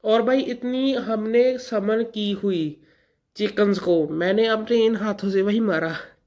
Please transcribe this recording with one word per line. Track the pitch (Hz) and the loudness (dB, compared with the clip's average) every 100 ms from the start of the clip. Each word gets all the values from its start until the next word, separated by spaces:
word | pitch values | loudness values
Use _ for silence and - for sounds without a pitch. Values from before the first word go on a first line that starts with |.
और | 220 226 | 2 2
भाई | 226 262 | 4 0
इतनी | 254 240 247 254 269 | 0 -6 -4 -2 0
हमने | 247 208 220 214 233 254 247 | -2 -2 -4 0 2 2 0
समन | - 214 202 220 | -4 -4 0 -2
की | 226 214 208 | -2 -4 -4
हुई | 196 196 175 156 147 _ _ _ _ _ - | -2 -2 -2 -4 -8 _ _ _ _ _ -6
चिकन्स | 208 202 208 185 | -4 0 2 2
को, | 180 170 151 | 2 2 0
मैंने | 160 175 208 226 | -2 0 2 2
अपने | 220 220 233 | 0 0 2
इन | 220 220 | 2 2
हाथों | 214 202 196 | -4 -2 -2
से | 190 | 0
भाई | 196 220 | 2 2
मारा। | 220 160 165 160 - _ | 0 0 -2 -6 -12 _